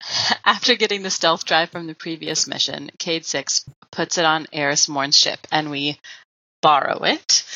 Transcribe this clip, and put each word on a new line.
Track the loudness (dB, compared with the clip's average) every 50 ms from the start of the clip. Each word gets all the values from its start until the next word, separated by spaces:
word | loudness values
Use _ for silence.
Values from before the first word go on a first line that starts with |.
| -10 -6 -4 -2 0 0 0 2 2
after | 2 2 4 2 2 2
getting | 2 2 0 -2 -2
the | -4 -4
stealth | -2 2 2 2 2 2 0
drive | 2 2 2 2 0
from | -4 -8 -10
the | -10 -12
previous | -10 -10 -10 -10 -8 -6 -4 -2 -2 -2
mission, | -2 -2 -2 -2 -4 -4 -8 -10 -12 -12 -8
Cade | -4 -4 -4 -4 -4
Six | -4 -6 -4 -2 -2 -2 -2 -4 -6 -12 _ _ _
puts | -6 -6 -4 -2 0 2
it | 2
on | 2 2 0 -2 -6 -4
Eris | -2 0 0 2 2 0
Morn's | 0 0 -2 0 2 4
ship, | 4 4 2 -2 -6 -4 -2
and | -2 -2 0 -2
we | -4 -4 -4 -4 -4 -6 -12 -20 -20 -20 -20 _ _ _ _ _ _ _
borrow | 4 4 6 4 4 0 -2 0 0
it, | 0 0 0 0 2 2 2 0 -2 -8